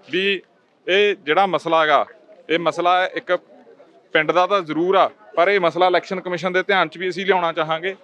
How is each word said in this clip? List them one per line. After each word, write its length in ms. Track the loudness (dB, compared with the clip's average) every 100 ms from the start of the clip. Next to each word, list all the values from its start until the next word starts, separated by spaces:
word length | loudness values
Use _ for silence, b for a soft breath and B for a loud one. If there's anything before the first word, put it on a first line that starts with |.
| -6
ਵੀ 300 | -4 -2 -4 _ _ _ _ -2
ਇਹ 280 | 0 0
ਜਿਹੜਾ 300 | -2 -2 0
ਮਸਲਾ 360 | 2 -2 0 0
ਹੈਗਾ, 240 | 4 2 0 -10 _ -20 -4
ਇਹ 100 | -2
ਮਸਲਾ 460 | 0 0 0 0
ਇੱਕ 340 | -2 -6 -4 -4 _ -20 -20 -20 -20 _ _
ਪਿੰਡ 180 | -2 2
ਦਾ 160 | 2 2
ਤਾਂ 140 | 0
ਜ਼ਰੂਰ 340 | -2 -2 2
ਆ, 140 | 2 2 -2 -8
ਪਰ 140 | 0 2
ਇਹ 100 | 2
ਮਸਲਾ 280 | 0 2 2
ਇਲੈਕਸ਼ਨ 320 | 2 -2 -10
ਕਮਿਸ਼ਨ 340 | -6 -6 -2
ਦੇ 100 | -2
ਧਿਆਨ 240 | 0 0 0
'ਚ 100 | -4
ਵੀ 120 | -8
ਅਸੀਂ 160 | -4
ਲਿਆਉਣਾ 260 | -2 0 0
ਚਾਹਾਂਗੇ। 420 | -4 -4 -4 -6 -10